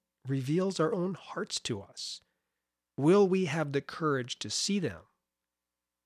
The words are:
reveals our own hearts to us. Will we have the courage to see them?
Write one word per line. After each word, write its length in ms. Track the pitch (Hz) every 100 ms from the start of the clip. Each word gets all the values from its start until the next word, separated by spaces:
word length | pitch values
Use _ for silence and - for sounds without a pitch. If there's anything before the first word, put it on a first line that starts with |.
| _ _ 131
reveals 520 | 135 127 165 190 180
our 140 | 156
own 200 | 185 185
hearts 460 | 180 - - 302 -
to 200 | - 104
us. 400 | 95 - - - _ _ _ _ _ _ _ -
Will 300 | 147 202 196
we 180 | 190 175
have 260 | 160 147
the 100 | 139
courage 580 | - - 156 135 123 -
to 100 | 104
see 300 | - - 202
them? 220 | 147 85 - _ _ _ _ _ _ _ _ _